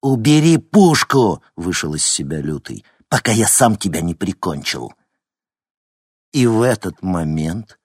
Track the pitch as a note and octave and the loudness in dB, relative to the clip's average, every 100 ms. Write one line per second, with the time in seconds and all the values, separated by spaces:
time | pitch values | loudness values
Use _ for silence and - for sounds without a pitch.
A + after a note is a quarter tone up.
0 | C#3 C3+ A2 D3+ D#3 D#3+ - G#3+ F#3 D3 | 0 0 4 4 6 2 2 4 6 4
1 | - C#3 A2+ D#2+ _ - E2+ F2 D#2+ D2+ | 0 2 2 0 _ -10 -6 -6 -6 -4
2 | - - C#2+ D#2 C#2+ D2+ - G2 _ _ | -4 -4 -6 -6 -6 -8 -10 -18 _ _
3 | _ B2+ - A2 A2+ - B2 G#2+ G2 D#2 | _ -4 0 0 2 2 2 2 -4 -4
4 | E2+ D#2+ F#2+ - F#2 D2 B1+ C2+ A#1+ _ | -4 -4 -6 -4 -6 -8 -8 -10 -12 _
5 | _ _ _ _ _ _ _ _ _ _ | _ _ _ _ _ _ _ _ _ _
6 | _ _ _ - A#2+ A2 B2 C3 F#2+ E2 | _ _ _ 0 2 4 2 0 -4 -8
7 | F#2+ F2+ D#2+ D#2 D#2 F#2+ A2 - | -6 -4 -2 -2 -4 -6 -12 -20